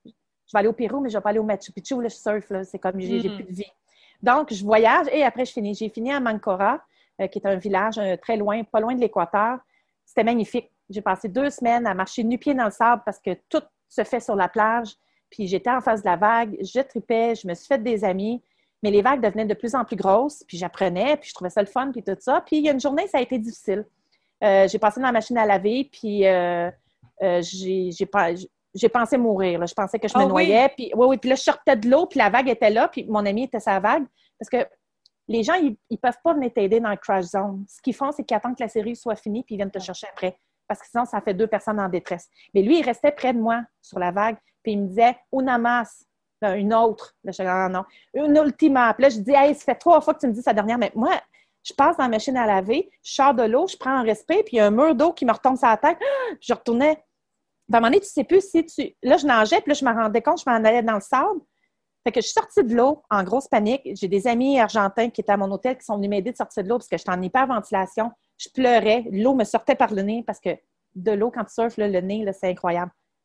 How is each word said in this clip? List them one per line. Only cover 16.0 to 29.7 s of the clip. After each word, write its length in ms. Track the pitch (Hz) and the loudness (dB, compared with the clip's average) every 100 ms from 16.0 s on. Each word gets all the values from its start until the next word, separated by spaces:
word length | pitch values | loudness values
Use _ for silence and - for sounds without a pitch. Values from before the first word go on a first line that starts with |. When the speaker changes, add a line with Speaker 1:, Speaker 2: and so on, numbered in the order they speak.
Speaker 1:
de 40 | 196 | 0
la 80 | 175 | 2
vague, 400 | 208 233 233 196 | 2 2 0 -6
je 200 | 190 247 | -6 -4
tripais, 540 | 269 226 - 226 233 | -4 -8 -4 0 0
je 120 | 226 185 | -2 -6
me 60 | |
suis 120 | 170 - | -10 -4
fait 160 | 277 | -2
des 220 | 220 220 | 0 -2
amis. 380 | 202 185 208 240 - _ _ _ | -2 -2 -4 -6 -10 _ _ _
Mais 80 | 214 | 0
les 120 | 208 | 2
vagues 180 | 220 277 | 4 2
devenaient 260 | 220 208 220 | 0 -2 -4
de 80 | |
plus 200 | 208 240 | -4 -4
en 100 | 262 | -4
plus 120 | 240 202 | -4 -2
grosses, 480 | 202 202 285 - - | 2 2 2 -4 -14
puis 100 | 175 | -10
j'apprenais, 580 | 175 - 190 175 247 294 | -10 -4 -2 0 0 -2
puis 140 | - | -4
je 40 | |
trouvais 160 | - 180 | -12 -6
ça 100 | 214 | -4
le 40 | 202 | -2
fun, 240 | 254 269 | -4 -6
puis 120 | 247 | -6
tout 100 | 196 185 | -8 -6
ça. 220 | - 302 - | -2 -2 0
Puis 120 | 311 | 0
il 60 | |
y 40 | 302 | 0
a 40 | |
une 80 | 269 | 0
journée, 280 | 285 285 392 | -2 -2 -2
ça 100 | 294 | -2
a 20 | |
été 160 | 247 254 | -2 -4
difficile. 460 | 226 - - 196 214 _ _ _ _ _ | -6 -8 -6 -6 -6 _ _ _ _ _
Euh, 240 | 208 196 190 | 2 4 4
j'ai 100 | 208 | 2
passé 220 | 214 226 | 0 0
dans 60 | 262 | 0
la 60 | |
machine 240 | 233 208 240 | -2 -2 0
à 80 | 214 | 2
laver, 420 | 196 202 247 277 | 2 0 -2 -4
puis, 360 | - 220 208 190 | -8 -6 2 4
euh, 440 | 185 175 175 175 - _ _ _ - | 4 0 -2 -4 -8 _ _ _ -4
euh, 180 | 190 175 | -2 0
j'ai, 480 | 175 185 185 190 180 | -2 -6 -4 -4 -4
j'ai 140 | 170 196 | -4 -2
pas, 220 | 202 170 175 185 _ _ | 0 0 -2 -10 _ _
j'ai 140 | 190 233 | -2 0
pensé 260 | 240 226 269 | 2 0 0
mourir, 420 | 233 196 185 170 | 0 0 0 -2
là. 80 | |
Je 60 | 170 | -4